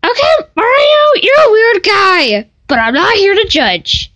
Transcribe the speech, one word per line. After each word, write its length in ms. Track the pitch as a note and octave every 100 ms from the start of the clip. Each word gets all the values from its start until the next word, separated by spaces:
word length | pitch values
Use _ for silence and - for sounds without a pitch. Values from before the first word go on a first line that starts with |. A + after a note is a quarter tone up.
Okay, 440 | F4+ B4 D5 D#5+ -
Mario, 640 | - A4+ C5+ D5 D5+ D5+ C#5+
you're 260 | G4+ C#5 D5+
a 40 |
weird 320 | G#4+ A4+ G#4+
guy, 680 | F#4 G4+ F#4+ F4+ C#4 G#3+ A3+ _ _
but 120 | B3+
I'm 140 | A3+
not 220 | C4 F#4+
here 200 | A4+ G4
to 120 | G4 G4+
judge. 640 | C#4 A#3 F3+ - - -